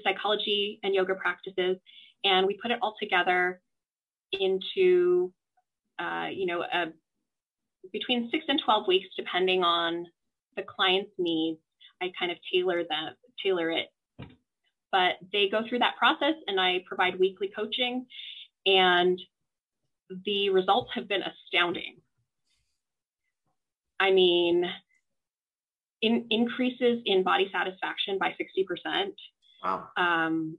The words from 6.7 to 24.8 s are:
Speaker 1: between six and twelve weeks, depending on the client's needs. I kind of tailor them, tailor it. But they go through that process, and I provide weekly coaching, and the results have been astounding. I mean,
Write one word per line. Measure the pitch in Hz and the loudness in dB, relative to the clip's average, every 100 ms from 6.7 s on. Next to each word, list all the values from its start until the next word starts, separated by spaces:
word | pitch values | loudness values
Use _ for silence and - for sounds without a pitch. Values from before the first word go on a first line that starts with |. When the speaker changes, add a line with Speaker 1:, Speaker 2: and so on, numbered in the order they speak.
| 170 165 - _ _ _ _ _ _ _ _ 190 | -2 -2 -6 _ _ _ _ _ _ _ _ -10
Speaker 1:
between | - - 247 233 | -8 -2 -2 0
six | 311 - | -4 0
and | 277 | -2
twelve | - 214 208 | 2 2 4
weeks, | 185 190 - | 0 0 -10
depending | - 180 185 185 | -4 0 2 2
on | 175 170 170 170 175 _ _ _ _ - | 2 2 0 -4 -8 _ _ _ _ -12
the | |
client's | 190 - 190 190 196 - | -12 -2 2 2 -2 -4
needs. | 175 160 160 160 _ _ - _ | -2 0 -2 -4 _ _ -20 _
I | 180 185 | -10 -6
kind | 175 | -6
of | 175 - | -6 -2
tailor | 185 185 175 | 0 2 0
them, | 165 156 156 - _ - | -2 -4 -6 -14 _ -6
tailor | 202 180 165 | -2 0 0
it. | 160 - _ _ - - - _ _ _ _ _ | -2 -4 _ _ -20 -20 -20 _ _ _ _ _
But | 190 180 - 175 | 0 2 -2 -4
they | 208 196 | 0 0
go | 214 226 | 0 -2
through | 247 | 0
that | 226 - | 0 2
process, | 240 311 285 320 - | 0 2 0 -2 -4
and | 196 | 0
I | 185 180 180 | 0 0 -4
provide | 196 185 185 | 0 0 2
weekly | 185 190 196 | 0 0 -8
coaching, | 214 220 247 247 254 254 - - - - _ - | -6 -6 -4 -4 -4 -8 -16 -16 -16 -20 _ 2
and | 190 185 175 180 180 - _ _ _ _ _ _ _ _ 190 | 6 6 6 4 2 -6 _ _ _ _ _ _ _ _ -10
the | 185 202 202 | -4 0 2
results | 190 185 220 240 | 2 4 0 0
have | 240 240 | -8 -4
been | 196 | -4
astounding. | - - - 175 175 - - - _ _ _ _ _ _ _ _ _ _ _ _ _ _ _ _ _ _ _ _ | -4 -12 -4 0 0 -2 -10 -18 _ _ _ _ _ _ _ _ _ _ _ _ _ _ _ _ _ _ _ _
I | 190 | 2
mean, | 190 180 175 175 175 180 185 | 6 6 4 2 2 0 -6